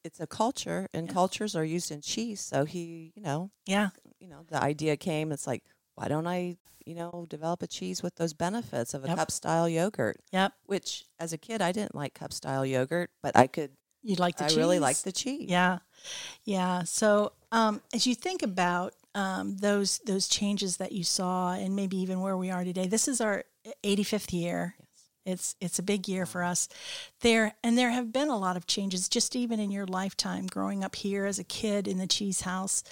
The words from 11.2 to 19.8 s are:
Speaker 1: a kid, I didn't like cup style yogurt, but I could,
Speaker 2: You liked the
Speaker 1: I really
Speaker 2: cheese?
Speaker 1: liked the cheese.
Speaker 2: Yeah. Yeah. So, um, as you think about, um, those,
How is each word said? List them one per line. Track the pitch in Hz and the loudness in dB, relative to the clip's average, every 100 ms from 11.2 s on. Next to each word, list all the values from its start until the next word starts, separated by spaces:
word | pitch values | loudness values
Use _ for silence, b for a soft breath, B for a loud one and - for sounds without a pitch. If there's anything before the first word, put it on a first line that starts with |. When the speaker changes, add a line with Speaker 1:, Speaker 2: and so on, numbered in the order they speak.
| 165 | -8
Speaker 1:
a | 160 | -8
kid, | - 226 | -6 0
I | 175 | 0
didn't | 196 202 143 | 0 -4 -4
like | 143 - | -6 -8
cup | - | -10
style | - - 135 135 | -8 -2 0 2
yogurt, | 131 131 175 175 _ | 2 2 0 -2 _
but | 147 - | 6 8
I | 131 | 8
could, | - 139 - _ _ | 4 -6 -8 _ _
Speaker 2:
You | 226 180 | -2 2
liked | 180 - | 2 2
the | 151 | 2
Speaker 1:
I | 156 | 4
really | 165 180 | 6 6
Speaker 2:
cheese? | |
Speaker 1:
liked | 131 143 190 | 4 2 -2
the | |
cheese. | - 254 285 202 | -4 -4 -4 0
Speaker 2:
Yeah. | 180 180 180 - B B B B B - | 4 4 2 -6 B B B B B -2
Yeah. | 190 180 180 | 0 2 0
So, | 170 - 208 208 208 - _ | -2 2 6 6 4 -4 _
um, | 226 220 208 - 233 | 2 4 2 -4 0
as | 254 | 2
you | |
think | 233 349 370 | 2 -2 -2
about, | 240 185 175 175 185 - _ 202 | -2 2 2 2 -2 -8 _ -2
um, | 190 190 196 196 | -2 -2 -4 0
those, | 202 202 | 2 4